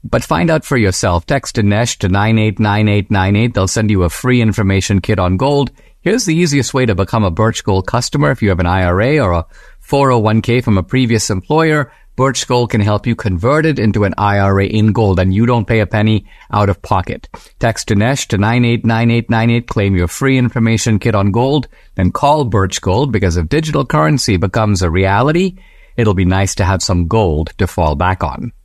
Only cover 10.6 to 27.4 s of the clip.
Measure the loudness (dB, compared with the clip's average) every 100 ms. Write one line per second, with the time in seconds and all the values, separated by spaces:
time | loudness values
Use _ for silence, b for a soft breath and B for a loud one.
10.6 | 2 0 0 0 2 0 0 -4 -2 0
11.6 | 2 0 -4 B B -2 -2 -2 -2 0
12.6 | 0 0 0 0 -2 -2 -2 -2 0 0
13.6 | 0 0 0 0 -2 0 0 2 2 2
14.6 | 0 2 2 2 2 2 2 2 2 0
15.6 | 0 0 0 0 0 0 B B B -2
16.6 | 0 -2 -2 -4 -2 -10 -14 B B -4
17.6 | -4 -2 -2 0 2 -2 -2 -2 0 2
18.6 | 0 0 0 0 2 0 0 0 2 0
19.6 | -2 -2 0 0 -2 -2 0 2 0 0
20.6 | 0 0 0 0 0 0 0 0 0 0
21.6 | -4 b b -2 -2 2 2 2 2 0
22.6 | 0 -2 -2 0 0 0 0 0 0 -2
23.6 | 0 -4 0 0 2 0 0 0 0 0
24.6 | 0 0 0 0 2 2 2 0 -2 -6
25.6 | B B B -2 0 2 2 2 0 -2
26.6 | 0 0 0 -2 0 0 0 0